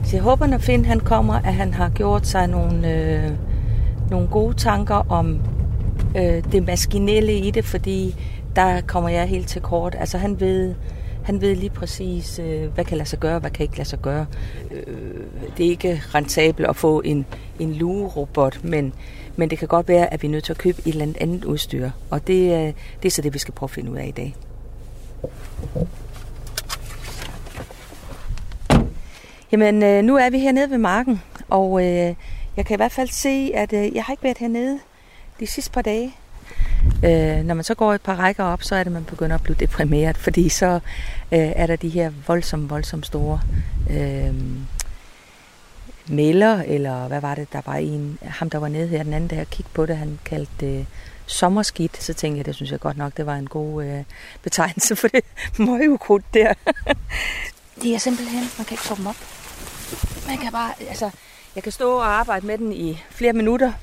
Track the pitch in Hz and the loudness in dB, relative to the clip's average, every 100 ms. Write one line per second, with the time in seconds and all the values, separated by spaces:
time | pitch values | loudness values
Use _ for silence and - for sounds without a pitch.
0 | - 190 202 269 294 247 - 240 233 226 | 2 4 4 6 6 4 4 4 4 4
1 | - 220 214 214 190 190 190 180 175 - | 4 4 4 4 2 2 2 2 2 2
2 | 202 202 202 190 180 180 170 170 165 160 | 4 4 2 2 2 4 2 4 2 2
3 | 160 156 151 147 - - - - - - | 2 2 2 0 0 0 2 4 2 2
4 | - 185 175 214 226 247 233 208 202 208 | 0 2 2 2 2 2 2 2 2 2
5 | - 175 165 151 - - - - - - | 2 2 2 2 0 0 0 0 0 0
6 | - 185 175 170 170 196 180 175 - 208 | 0 2 4 2 4 2 2 2 2 2
7 | 202 214 214 208 196 214 214 190 196 190 | 4 4 4 2 2 0 0 -2 0 0
8 | 190 - - - - - 185 180 170 180 | -2 -2 -6 -6 -2 4 4 4 0 0
9 | 170 170 180 180 175 175 - 175 175 175 | 2 2 2 0 -2 -4 0 0 0 -2
10 | 160 180 202 190 190 185 185 180 - - | -4 0 -2 0 2 2 0 -2 -6 -6
11 | - - - 202 196 190 196 - 175 - | -6 -4 -2 2 2 2 -2 -4 -6 -6
12 | 185 175 - - 165 156 156 165 175 160 | -4 -4 -4 -6 -4 -2 -2 -2 -2 -2
13 | 151 151 160 165 156 - 147 - 143 - | -2 -2 0 0 -2 -2 -4 -2 -6 -4
14 | 135 147 151 - - - - 139 - 120 | -2 -2 -4 -6 -6 -8 -10 -10 -10 -10
15 | 110 - 113 120 - - 170 175 185 165 | -10 -10 -10 -10 -10 0 2 2 0 -2
16 | - 151 147 - 160 160 156 - 160 156 | 0 -2 0 4 4 4 0 2 2 2
17 | - 147 135 - - - 160 151 170 196 | 2 0 -2 -8 -12 -6 -6 -2 -2 -2
18 | 196 151 143 - 135 - 170 156 135 - | -4 -6 -4 2 2 2 -2 0 -2 -6
19 | - - - - 165 160 165 170 170 175 | -14 -14 -12 -2 -2 0 2 2 6 6
20 | 175 156 147 151 - 160 185 175 170 156 | 6 0 -2 -2 -4 -2 0 0 -4 -2
21 | 151 156 160 180 - 151 - 135 127 - | -4 -2 -2 -2 -4 -4 -4 -4 -4 -6
22 | - 147 - 185 180 165 156 151 - - | -6 -4 2 4 4 4 0 -4 -12 -2
23 | 190 - 147 139 - - 135 - 127 131 | -2 0 -2 -4 -8 -6 -8 -6 -8 -6
24 | 135 - 135 131 - - - - - - | -8 -8 -8 -10 -14 -14 -14 -14 -14 -14
25 | - - - - - - - - - - | -14 -10 -10 -10 -12 -10 -8 -6 -6 -6
26 | - - - - - - - - - - | -12 -12 -12 -12 -10 -10 -8 -10 -10 -10
27 | - - - - - - - - - - | -10 -10 -10 -10 -12 -12 -14 -16 -18 -16
28 | - - - - - - - - - - | -14 -10 -6 -6 -6 -8 4 4 4 -6
29 | - - - - - 214 214 208 202 202 | -12 -14 -20 -20 0 4 6 6 6 8
30 | 214 277 254 262 269 262 277 262 214 196 | 6 6 6 4 4 4 4 2 2 2
31 | 254 208 - - - 196 190 190 180 175 | 2 0 -2 -16 0 2 4 4 4 2
32 | 175 175 - - - - 190 208 226 - | 2 -2 -8 -8 -6 -4 -2 0 0 0
33 | 254 - 277 269 269 - 208 208 208 - | -4 -2 0 0 0 -2 0 0 0 -2
34 | 226 277 269 240 233 233 254 277 - - | -4 -2 -2 -2 -2 -2 -2 -4 -8 -20
35 | - - - - 226 - - 262 226 220 | -20 -20 -20 -10 -8 -6 -4 -2 0 -2
36 | 247 - - - - - - - - - | -4 -8 -20 -20 -12 0 4 6 6 6
37 | 170 165 156 156 160 165 160 226 214 202 | 6 6 4 2 2 -2 -2 2 4 2
38 | - 190 185 202 185 180 - 196 180 170 | 0 2 2 2 0 -2 0 0 0 -4
39 | 160 156 160 160 - - 143 - 151 147 | -6 -4 0 2 4 4 2 2 2 4
40 | 160 - - 175 170 - 185 175 - - | 4 2 2 4 4 4 2 2 -2 -6
41 | - - - 170 156 - 165 165 170 170 | -4 -6 2 2 4 2 2 0 0 0
42 | 165 147 139 175 170 156 143 147 151 160 | -2 -2 0 0 2 -2 -2 -4 -4 -6
43 | - 151 147 151 - - - - - 147 | -6 -2 0 0 2 0 0 -2 0 0
44 | 143 135 135 131 131 127 135 - - - | 0 0 0 0 -4 -6 -6 -6 -8 -10
45 | - - - - - - - - - - | -16 -20 -20 -20 -20 -20 -20 -20 -18 -18
46 | - 147 151 175 220 214 160 147 139 127 | -4 2 4 6 6 4 2 0 0 -4
47 | 127 143 143 143 147 139 139 143 156 151 | -4 -4 -4 -6 -6 -8 -6 -4 -4 -4
48 | 147 160 - 151 165 151 151 151 170 160 | -6 -8 -12 -6 -4 -4 -4 -4 -2 -2
49 | 151 160 170 160 151 - - - 160 156 | -2 -2 -2 -4 -4 -8 -6 -2 0 0
50 | 151 151 - 156 147 - 143 135 135 - | -4 -8 -6 -6 -6 -6 -4 -4 -6 -10
51 | - - - - 180 202 208 - 165 - | -16 -16 -10 0 2 2 0 -2 -4 -4
52 | - 160 156 147 143 143 135 143 151 143 | -8 -4 -4 -2 -6 -6 -6 -4 -4 -4
53 | 143 - 147 143 139 156 151 151 143 143 | -6 -4 -6 -6 -6 -6 -6 -6 -6 -8
54 | 143 - - - - - 165 170 - 220 | -10 -16 -18 -10 -6 0 0 2 0 2
55 | 233 254 - - - - 220 240 302 277 | 4 4 2 -10 -8 0 2 4 4 4
56 | - 202 - 226 214 175 - 285 - - | 4 4 6 4 6 4 0 -2 -2 -2
57 | - - - - - - - - 240 226 | -2 -6 -6 -8 -10 -12 -20 -6 -2 0
58 | 262 240 240 240 247 - 220 226 - 202 | -2 -2 -4 -6 -6 -8 -10 -8 -6 -6
59 | 190 226 - - - - - - - - | -6 -8 -14 -18 -16 -16 -14 -14 -12 -8
60 | - - - 262 240 233 233 - 220 190 | -8 -8 -8 -6 -6 -4 -6 -8 -12 -8
61 | 208 - - - - 190 214 - 247 254 | -8 -8 -20 -20 -14 -10 -10 -2 0 2
62 | 226 208 233 196 202 214 226 202 165 160 | 2 0 0 -2 -2 -4 -4 -4 -6 -8
63 | - - 240 226 214 240 254 - | -14 0 2 4 2 4 2 0